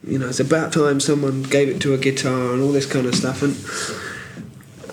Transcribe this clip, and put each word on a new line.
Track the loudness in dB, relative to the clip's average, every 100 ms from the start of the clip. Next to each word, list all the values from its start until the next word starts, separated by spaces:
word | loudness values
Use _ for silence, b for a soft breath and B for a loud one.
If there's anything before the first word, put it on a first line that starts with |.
| -2
you | -2
know, | -2
"It's | -2
about | 2 2 2
time | 2 4 4
someone | 2 2 2 -2
gave | 2 2 2
it | 2
to | 0
a | 2
guitar," | 2 0 0 0 0
and | 2
all | 2
this | 2 2
kind | 0 0
of |
stuff. | 0 0 0
And, | 0 -2 B B B B B B B B B -18 -20 -20 0